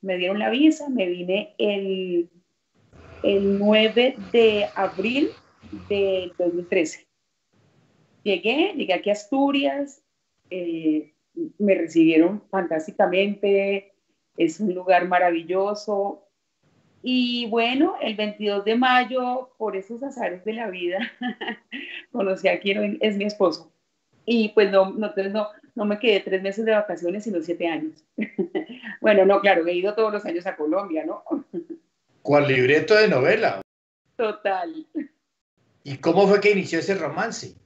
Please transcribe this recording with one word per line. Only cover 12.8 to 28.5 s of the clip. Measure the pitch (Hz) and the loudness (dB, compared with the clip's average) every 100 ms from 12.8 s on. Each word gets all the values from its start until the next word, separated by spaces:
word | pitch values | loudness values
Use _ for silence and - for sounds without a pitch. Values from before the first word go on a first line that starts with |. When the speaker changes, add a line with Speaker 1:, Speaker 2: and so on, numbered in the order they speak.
| 156 - 196 180 202 202 202 196 196 196 - _ _ _ _ - | -6 0 2 2 0 0 2 2 2 -4 -6 _ _ _ _ -2
Speaker 1:
es | 165 - | -2 0
un | 214 | -4
lugar | 180 180 180 180 | -2 2 2 4
maravilloso. | 180 180 170 165 185 196 208 - 202 202 - _ _ _ _ _ _ _ _ | 2 2 0 -2 -2 -2 -4 -4 -4 -4 -6 _ _ _ _ _ _ _ _
Y | - 254 247 240 240 | -2 0 0 -2 -2
bueno, | 233 233 262 339 - | 0 0 2 0 0
el | 247 | -6
veintidós | 208 214 208 214 202 | -4 -6 -4 -4 -2
de | 202 226 | 0 2
mayo, | 254 254 247 254 247 254 254 _ | 4 2 2 -2 -2 -4 -8 _
por | 220 190 | -6 -6
esos | 190 233 | -10 -12
azares | 277 254 196 180 | -12 -6 -6 -6
de | 196 | -8
la | 226 226 | -6 -8
vida, | 185 175 185 240 - | -6 -4 -4 -6 -8
<laughs> | 247 - - 220 _ 262 - - - | -8 -8 -10 -12 _ -16 -14 -16 -12
conocí | 240 196 190 185 | -4 -2 0 0
a | 175 | 0
quien | 202 202 | -2 -2
hoy | 208 208 | -2 0
es | 214 202 | -2 0
mi | |
esposo. | 202 208 185 156 - _ _ _ _ _ | -4 2 0 0 -12 _ _ _ _ _
Y | - 233 214 | -2 0 2
pues | 220 202 | 4 4
no, | 196 190 | 4 2
no, | 202 208 | 0 -6
entonces | 202 196 | -4 -4
no, | 208 208 - _ - | -4 -6 -8 _ -6
no | |
me | 208 202 | -4 -2
quedé | 214 202 | 2 2
tres | - 190 | 2 -4
meses | 190 202 | -2 -4
de | 226 | 2
vacaciones, | 214 208 170 175 196 | 2 0 -4 -4 -4
sino | 214 180 | -4 -6
siete | 160 165 170 | -6 -4 -4
años. | 156 156 - _ - | -4 -8 -12 _ -8
<laughs> | 214 - 185 | -8 -4 -4